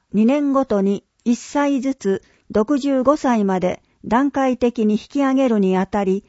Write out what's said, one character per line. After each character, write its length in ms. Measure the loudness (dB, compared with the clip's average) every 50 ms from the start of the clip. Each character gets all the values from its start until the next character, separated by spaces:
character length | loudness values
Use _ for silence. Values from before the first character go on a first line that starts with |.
| _ _ -2
二 140 | 0 2 2
年 260 | 2 0 0 0 0
ご 120 | 0 0
と 160 | 0 0 0
に 240 | 0 0 -2 -4 -6 _ _ _ _
一 120 | -2 -2 -2
歳 440 | -4 -6 -4 -2 0 0 0 0
ず 140 | -2 -4 -4
つ 280 | -4 -2 -2 -2 -2 -4 _ _ _ _ -4
六 260 | -2 -2 0 0 0 0
十 240 | 0 0 0 2
五 160 | 2 2 2 2
歳 280 | 0 0 0 2 0
ま 140 | 0 0 0
で 220 | -2 -2 -4 -6 _ _ _ _ -6
段 240 | -2 0 0 0 0
階 280 | 0 0 0 0 0 0
的 280 | 0 -2 0 0 0
に 80 | 0 0
引 60 | 0 -2 -4
き 140 | -4 -2 0
上 100 | 0 2
げ 160 | 2 2 2
る 100 | 2 2
に 160 | 2 2 2
あ 120 | 0 0 -2
た 160 | -2 -2 0
り、 220 | 0 -2 -2 -4